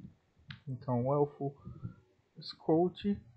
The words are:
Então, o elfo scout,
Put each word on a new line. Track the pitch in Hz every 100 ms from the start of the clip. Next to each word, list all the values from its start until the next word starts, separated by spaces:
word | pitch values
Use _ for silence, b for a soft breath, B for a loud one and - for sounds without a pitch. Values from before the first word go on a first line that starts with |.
| - - _ _ - - -
Então, | 127 - 123 127
o |
elfo | 143 147 - 139 - B B B B B _ _ -
scout, | 156 - - 160 180 175 202 202 -